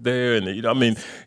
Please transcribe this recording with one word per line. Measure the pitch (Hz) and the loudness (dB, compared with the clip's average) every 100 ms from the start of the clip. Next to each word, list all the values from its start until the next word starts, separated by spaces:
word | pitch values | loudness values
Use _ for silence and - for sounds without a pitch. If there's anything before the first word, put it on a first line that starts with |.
there. | 120 123 123 | -2 0 2
And, | 113 92 | 0 0
you | 101 | -2
know, | 113 | 0
I | |
mean, | 131 120 110 - - | 2 2 2 -6 -16